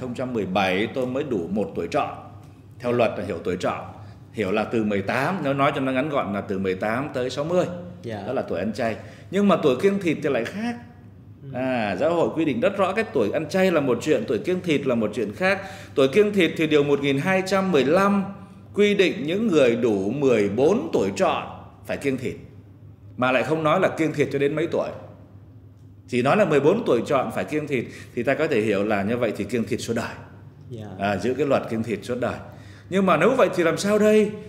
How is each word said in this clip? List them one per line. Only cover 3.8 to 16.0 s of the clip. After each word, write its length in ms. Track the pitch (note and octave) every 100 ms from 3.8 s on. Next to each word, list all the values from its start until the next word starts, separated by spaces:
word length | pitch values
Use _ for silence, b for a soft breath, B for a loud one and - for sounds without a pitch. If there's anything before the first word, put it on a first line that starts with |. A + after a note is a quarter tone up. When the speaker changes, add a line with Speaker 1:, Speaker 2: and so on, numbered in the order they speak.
| - - B B B
Speaker 1:
hiểu 200 | A#2 F#2
là 120 | G#2+
từ 200 | G#2+ A#2
mười 180 | G#2 G2+
tám, 360 | G2 A2+ D3 F#3+
nếu 100 | C#3
nói 180 | C#3 C#3
cho 60 | D3+
nó 120 | C3+
ngắn 160 | C3 D#3
gọn 260 | C#3 F#2+
là 60 | G2+
từ 180 | G2 F#2+
mười 160 | F#2+
tám 340 | F#2 G#2+ A#2 D3
tới 160 | C3 B2
sáu 140 | C#3+
mươi. 220 | D#3 F3+ E3 - - -
Speaker 2:
Dạ. 200 | A#2 G#2+ G2
Speaker 1:
Đó 60 |
là 100 | C3
tuổi 160 | - F2
ăn 140 | G2+
chay. 240 | G#2+ A2+ G#2+ B B B
Nhưng 180 | F#3 G3+
mà 80 | D#3
tuổi 140 | D3+ B2
kiêng 160 | G3 G3+
thịt 200 | F3 C#3
thì 60 | D3+
lại 160 | B2
khác. 300 | A#2 G3 A#3+ A#3+ - - - - - -
Speaker 2:
Ừ. 60 | - B2
Speaker 1:
À, 380 | C3 B2 G#2 F#2
giáo 180 | D3+
hội 140 | E3+ A#2+
quy 100 | D3+
định 160 | D#3+ A#2
rất 160 | F3+ G3+
rõ 160 | F#3
cái 120 | G3+ A3
tuổi 180 | C#3 G2+
ăn 160 | D3+ D#3+
chay 220 | F#3+ F#3+
là 100 | D#3+
một 180 | C#3 A#2
chuyện, 220 | D#3 C3 A2+
tuổi 100 | A2
kiêng 220 | F3 F3+
thịt 260 | F3 C#3+ C3
là 80 |
một 160 | A#2 G#2+
chuyện 180 | A#2+ G#2
khác. 260 | - F#3 G3 B B B
Tuổi 140 | -